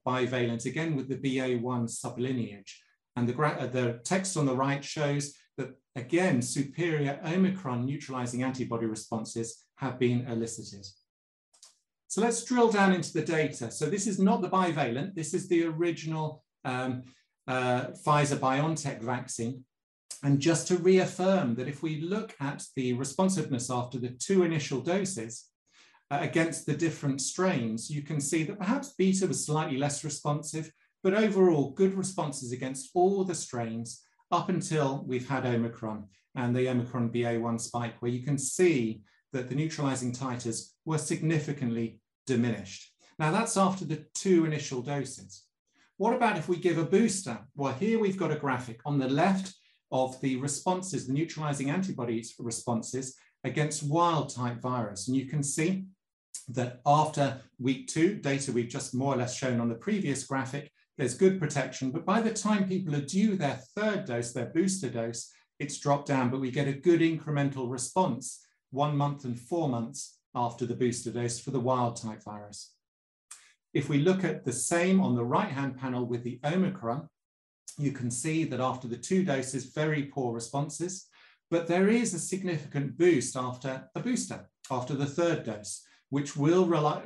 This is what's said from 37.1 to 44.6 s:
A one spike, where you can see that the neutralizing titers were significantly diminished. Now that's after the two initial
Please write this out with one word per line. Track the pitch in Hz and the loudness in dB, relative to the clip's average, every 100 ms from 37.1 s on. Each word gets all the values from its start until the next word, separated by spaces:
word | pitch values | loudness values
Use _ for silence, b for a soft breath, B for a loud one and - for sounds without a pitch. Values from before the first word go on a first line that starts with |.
| 120 | 0
A | 117 117 | 0 0
one | 117 117 | -2 -2
spike, | - 120 117 - | -4 -6 -6 -6
where | 120 | -4
you | 123 | -4
can | 127 139 | -2 -2
see | - - 180 143 110 110 b b b | -2 4 4 4 0 -4 b b b
that | 131 123 | -6 -4
the | |
neutralizing | 127 156 156 139 127 123 | -2 -2 0 -2 0 -4
titers | 123 131 123 120 110 - _ | -4 -4 -4 -4 -6 -8 _
were | - 156 | -4 -2
significantly | - 165 156 160 147 139 120 117 113 - _ _ - | -2 -2 0 0 0 -2 -2 -2 -4 -6 _ _ 0
diminished. | 120 120 104 95 - - _ b b | 2 2 0 -6 -14 -18 _ b b
Now | 156 | 2
that's | 196 226 196 | 2 2 4
after | 185 - | 4 2
the | 151 151 - | -4 -6 -8
two | - 196 175 156 | -2 4 6 4
initial | 151 | 0